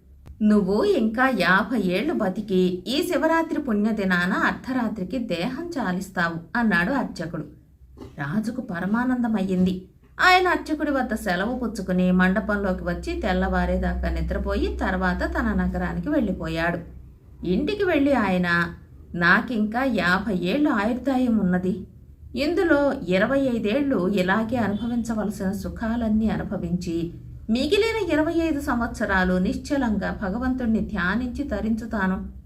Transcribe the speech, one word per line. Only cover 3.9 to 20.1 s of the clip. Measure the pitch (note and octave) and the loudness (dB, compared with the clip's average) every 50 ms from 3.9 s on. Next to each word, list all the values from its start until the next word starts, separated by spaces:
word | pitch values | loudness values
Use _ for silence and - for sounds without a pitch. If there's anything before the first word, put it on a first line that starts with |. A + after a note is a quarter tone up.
| G#3 G#3 F#3+ F#3+ F3+ F3 F3 F#3 - | 0 0 0 2 2 2 2 0 0
అర్ధరాత్రికి | E4 D4+ G#3+ - - - - C4 B3+ A3+ G#3 - - F3+ F3+ - C4 | 0 0 0 -2 -2 -6 -4 -2 -2 -2 -2 -4 -6 -6 -6 -6 -6
దేహం | - - E3+ E3 F3+ B3+ - - E4+ - - C4 | -4 -4 -2 -2 -2 -4 -4 -6 -8 -8 -6 -4
చాలిస్తావు," | A3 F#3 F3+ F#3 F#3+ - - F#3 E3+ E3 E3 E3 - - - A#3+ | -4 -2 -2 -4 -4 -6 -4 -2 -2 -2 -2 -6 -8 -6 -2 0
అన్నాడు | A#3 G#3+ F3+ E3+ F3 A3 C#4+ | 2 2 4 2 2 2 0
అర్చకుడు. | C4 - - - - E3 D#3+ - D#3 D3 - - - - - - - - - - - - - - - | -2 -2 -4 -6 -8 -8 -6 -6 -8 -8 -10 -12 -20 -20 -20 -20 -20 -20 -20 -20 -18 -18 -14 -10 -8
రాజుకు | C#3+ C#3 E3 A3 G#3+ A3 - - | -6 -4 -2 -2 -2 -2 -4 -6
పరమానందమయ్యింది. | A3 - F3 E3+ F#3 G3 G#3+ A#3 B3 B3+ B3+ B3 A3+ A3 A3 G3 F#3 F#3+ F#3 F3+ F#3 F#3 F3+ - - - - _ - - - - | -6 -6 -6 -4 -2 -2 0 0 0 0 0 0 0 0 0 0 0 0 2 2 2 2 0 -2 -8 -14 -20 _ -20 -12 -2 2
ఆయన | D#4+ F4+ F4+ F#4 F#4 F4+ | 6 6 6 6 6 4
అర్చకుడి | D#4+ D4+ D4+ - D#4 D4 D#4 D4 | 2 0 -2 -4 -4 -2 -2 0
వద్ద | C4+ C4 A#3 B3+ - | 0 0 -2 -2 -4
సెలవు | - - G3+ F3 F3+ G3 A#3 C4 B3+ | -4 -2 -2 -2 0 0 -2 -2 -4
పుచ్చుకుని | B3 A3 G#3 - F#3+ F#3+ F3+ F3+ F3+ F3+ | -4 -4 -4 -4 -4 -2 0 2 4 4
మండపంలోకి | F3+ F#3 F#3 F#3 F#3 G#3+ - G#3+ G#3 G3+ G3+ F#3+ F#3 F3+ E3+ | 4 4 4 4 4 2 0 0 0 0 0 -2 -2 -2 -2
వచ్చి | F3 F3 F3 - E4+ E4+ E4+ | -4 -4 -4 -4 -6 -4 -2
తెల్లవారేదాకా | - G3 F3+ F#3 F#3+ F#3+ F#3 F3+ F3+ F3 F3+ F#3 F#3 F3 F3 - - E3+ | 0 0 0 2 0 0 0 0 0 2 0 0 0 0 -2 -2 -2 -2
నిద్రపోయి | E3+ E3 - - F3+ G3+ F#3+ G3 G3 G#3 - - - - | -2 -2 -2 -2 -2 -4 -2 -2 -2 0 0 -2 -2 -2
తర్వాత | C4 G3 F#3 F3+ F#3 F3+ F3+ F#3 D4+ | -2 -2 0 0 0 0 0 0 -2
తన | F#4 F4+ D#4+ B3 A3 G3+ | -4 -2 -2 -2 0 0
నగరానికి | F#3 F#3 F#3 F#3 F3+ F3+ F3 E3+ F3 - C#4+ | 0 0 0 0 -2 -4 -4 -4 -4 -2 0
వెళ్ళిపోయాడు. | D#4 D4 A3+ F#3+ F3+ - E3 D#3+ E3 E3 E3 E3+ E3+ E3+ - - - - - - - - - - - - - | 0 0 0 0 -2 -4 -4 -4 -4 -2 -2 -2 -2 -4 -6 -12 -18 -20 -20 -20 -20 -20 -20 -20 -16 -6 -2
ఇంటికి | - F3+ A#3 D4+ F4 G#4 G4+ G4+ | 0 0 0 0 0 0 0 0
వెళ్ళి | F4+ E4 C#4+ C#4 C#4+ C4+ | 2 2 4 4 4 4
ఆయన, | A#3 G#3 F#3+ F#3 F3+ F3 F3 E3+ E3+ E3+ E3+ - - - - - - - - - | 2 2 2 2 2 2 2 2 2 0 0 -4 -10 -16 -20 -20 -20 -16 -10 -2
"నాకింకా | F3 F3 E3+ F#3+ B3 - - B3+ G#3 G#3+ G#3 A3 B3 C4+ | 2 4 6 6 6 4 0 -2 -2 0 0 0 0 0
యాభై | C4+ A3 F#3+ E3+ F3 | 0 0 2 2 2